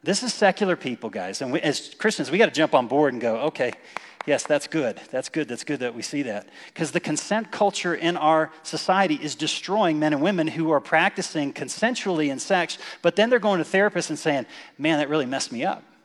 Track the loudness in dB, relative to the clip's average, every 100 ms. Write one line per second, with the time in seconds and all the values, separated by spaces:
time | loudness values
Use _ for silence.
0 | 0 -2 -2 2 2 4 0 0 -2 -6
1 | -6 -6 -8 -6 -4 -2 0 -2 -6 -4
2 | -2 -2 -2 4 4 4 4 4 4 2
3 | 2 2 -2 0 -2 -2 -4 -4 -14 -16
4 | -16 -12 0 0 2 0 0 -2 -2 -4
5 | -6 -6 -4 -4 -4 -6 -6 -4 -4 -6
6 | -6 -4 -4 -6 -10 -20 -20 -6 -4 -2
7 | -2 -4 -2 -4 -2 0 0 0 -4 -2
8 | -2 2 4 4 2 -4 -10 -8 0 2
9 | 4 0 -4 -4 -4 -4 -2 2 2 2
10 | 2 2 2 2 0 0 2 2 2 2
11 | 2 0 -6 -4 -4 -4 -8 -2 -2 -2
12 | -2 0 0 -2 0 0 0 -6 -12 0
13 | 0 4 4 4 4 2 2 4 4 2
14 | -4 -2 0 0 -2 -12 -20 _ 0 2
15 | 2 0 0 -4 -4 -4 -4 -4 -10 _